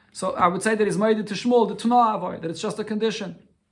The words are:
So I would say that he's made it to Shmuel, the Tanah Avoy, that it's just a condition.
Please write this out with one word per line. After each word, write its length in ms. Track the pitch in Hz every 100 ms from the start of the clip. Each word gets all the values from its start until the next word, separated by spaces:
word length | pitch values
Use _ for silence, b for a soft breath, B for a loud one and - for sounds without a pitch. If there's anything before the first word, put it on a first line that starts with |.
| b
So 220 | - 190
I 140 | - 180
would 160 | 185
say 100 | 220
that 100 | 220
he's 140 | 208 170
made 220 | 220 214
it 80 | 208
to 80 | 196
Shmuel, 320 | 240 240 208
the 80 | 190
Tanah 440 | 226 247 233 208
Avoy, 220 | 180 -
that 80 | 165
it's 100 | 170
just 200 | 214 214
a 40 |
condition. 520 | 208 208 220 - 185 170 _ _ _